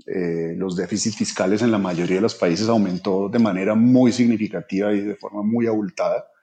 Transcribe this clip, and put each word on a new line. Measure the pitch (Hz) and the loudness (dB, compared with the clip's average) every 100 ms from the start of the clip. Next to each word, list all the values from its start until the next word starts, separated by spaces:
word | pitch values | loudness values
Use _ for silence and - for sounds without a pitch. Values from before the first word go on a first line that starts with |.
| - | -8
Eh, | 95 87 82 82 87 | -4 -4 -2 -4 -4
los | 95 90 | -4 -4
déficits | 87 104 117 107 | -4 -4 -4 -4
fiscales | 104 - 92 104 | -4 -2 0 2
en | 117 | 2
la | 107 | 0
mayoría | 95 85 87 92 | 0 -2 0 0
de | |
los | 107 - | 0 0
países | 92 85 110 | 0 0 2
aumentó | 113 98 90 104 95 98 | 2 2 -2 -2 -2 0
de | 117 | 2
manera | 110 92 95 110 | 2 2 0 4
muy | 120 127 127 | 6 6 4
significativa | 113 120 110 104 92 82 98 104 | 4 2 2 -2 -6 -6 -4 0
y | 104 | 0
de | 104 98 | -2 -8
forma | - 104 | -10 -6
muy | 104 117 117 | -2 0 0
abultada. | 107 101 - 90 113 - _ | 0 -2 -4 -2 -4 -6 _